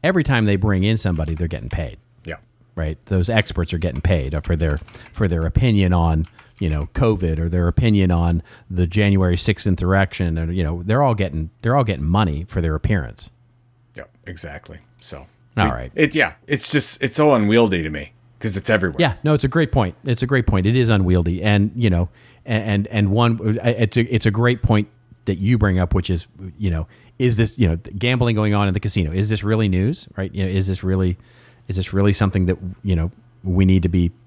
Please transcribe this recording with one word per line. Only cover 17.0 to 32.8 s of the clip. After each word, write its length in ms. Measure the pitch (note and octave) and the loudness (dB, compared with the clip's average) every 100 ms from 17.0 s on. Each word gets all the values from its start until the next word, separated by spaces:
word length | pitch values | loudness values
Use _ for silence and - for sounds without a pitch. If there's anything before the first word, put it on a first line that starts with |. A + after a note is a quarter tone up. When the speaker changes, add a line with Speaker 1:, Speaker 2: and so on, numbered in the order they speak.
Speaker 2:
it's 140 | C3+ - | -4 2
so 180 | D3+ | 2
unwieldy 480 | B2+ G#2 A2+ A2+ F#2 | 4 4 4 4 2
to 60 | D#2 | -4
me 220 | D2 D2 _ _ _ | -8 -12 _ _ _
'cause 180 | A2+ F#2+ | -6 -6
it's 120 | - | 0
everywhere. 300 | A2 C3 C#3+ | 0 0 0
Speaker 1:
Yeah, 140 | D#3+ G2 | -2 0
no, 100 | D3+ | 0
it's 120 | D3+ C#3 | 0 0
a 40 | |
great 220 | D#3+ D#3 | 0 0
point. 240 | C3+ G2 - | 0 0 -4
It's 180 | D3 A#2 | -6 -4
a 60 | B2 | 0
great 200 | C3+ A#2 | 0 2
point. 180 | G2 F#2 | 2 2
It 100 | B2 | 2
is 140 | A#2 | 2
unwieldy. 520 | G#2+ F#2 F2+ E2+ F2 | 2 4 2 2 -2
And, 300 | G2 G#2 G#2 A#2 | 2 2 2 0
you 140 | A#2 | 0
know, 200 | F2 F2+ _ - _ - | 2 -2 _ -20 _ -6
and, 180 | A2 | -4
and, 240 | G#2+ G2+ G2+ | 0 -2 0
and 240 | A2 G2+ | 0 0
one, 460 | G#2 A#2 A2+ G#2+ A2 | 2 2 0 -2 0
it's 320 | A#2+ A2+ A2 A#2+ | -2 0 0 0
a, 180 | A#2 | 0
it's 120 | A#2+ A2+ | 0 0
a 60 | |
great 300 | G#2 A#2+ B2 | 2 0 0
point 280 | - G#2+ G#2 _ _ - - | 2 0 0 _ _ -12 -6
that 120 | F#2 | -2
you 200 | G2 A#2+ | 0 2
bring 220 | G#2 F#2 | 2 2
up, 140 | F2+ | 0
which 160 | G2 - | 0 -2
is, 180 | F2 - - F#2+ - | -4 -6 -18 -18 -6
you 120 | G2+ | -4
know, 180 | D#2+ D#2+ - - _ | -4 -6 -14 -20 _
is 180 | B2+ A2 | 0 2
this, 200 | A2 - | 0 2
you 120 | G2 | 0
know, 80 | E2 - G2 | 0 -6 -6
gambling 380 | A#2 B2+ A#2+ G#2+ | -2 0 0 0
going 180 | G#2+ | 0
on 140 | G#2 G2+ | 0 0
in 60 | |
the 80 | F#2+ | 0
casino, 320 | G2+ G2 E2 | -2 -2 -2
is 160 | F2 G#2 | -2 -2
this 160 | A2 G2 | -2 0
really 240 | A2 G#2+ | 0 2
news, 400 | F#2 G2+ F3 - - | 2 0 -2 -8 -8
right? 160 | F#2+ G2 | -8 -4
You 80 | |
know, 60 | F#2 | -2
is 180 | F#2+ F#2+ | 0 -2
this 160 | F#2 | -2
really, 340 | F#2 F#2+ F#2 F2+ - - - _ _ | 0 0 0 -2 -8 -20 -20 _ _
is 80 | F#2+ | -6
this 160 | F#2 | -2
really 180 | F#2+ G2+ | 0 2
something 360 | G2 G2+ F#2+ F2+ | 2 2 2 0
that, 100 | F#2 F#2 F#2+ | -2 -6 -8